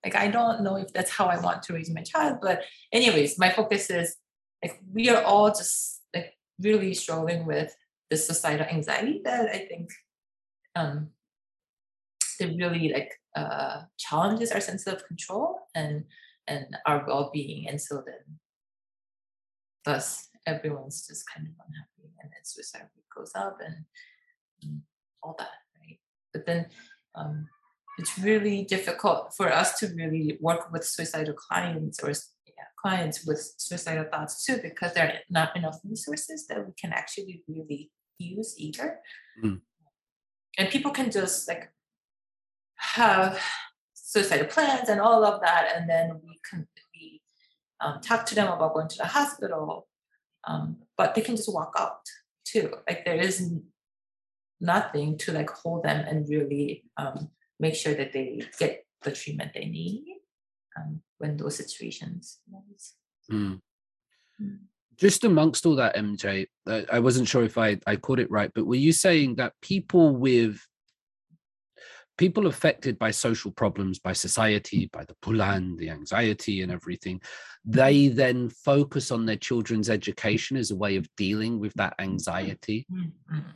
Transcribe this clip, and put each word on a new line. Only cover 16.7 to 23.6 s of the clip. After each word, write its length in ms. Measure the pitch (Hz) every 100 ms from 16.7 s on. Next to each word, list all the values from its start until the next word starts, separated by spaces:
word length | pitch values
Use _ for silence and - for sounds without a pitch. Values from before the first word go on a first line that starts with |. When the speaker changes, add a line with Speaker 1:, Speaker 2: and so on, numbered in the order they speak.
| - 151
Speaker 1:
our 180 | 147 147
well-being. 600 | 139 143 151 143 - -
And 140 | 147
so 220 | - 143 -
then, 180 | - 143 156 _ _ _ _ _ _ _ _ _ _ _ _ _ _ -
thus, 440 | 147 - - - _ -
everyone's 640 | 151 156 143 135 - -
just 160 | 156 -
kind 140 | - 156
of 60 | 165 -
unhappy, 480 | 151 151 _ 151 _
and 80 | 151
then 120 | -
suicide 460 | - - - - - _
rate 140 | _ -
goes 160 | -
up 240 | 190 196 190